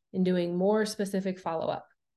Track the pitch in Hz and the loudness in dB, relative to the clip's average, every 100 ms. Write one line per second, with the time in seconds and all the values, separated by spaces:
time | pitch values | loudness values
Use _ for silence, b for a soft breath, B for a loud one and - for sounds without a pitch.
0 | _ 190 180 180 175 175 190 214 214 - | _ 0 2 2 0 2 2 4 2 -2
1 | 196 196 190 185 175 165 - - - _ | -4 -2 -2 -4 -4 -2 -2 -4 -8 _
2 | _ | _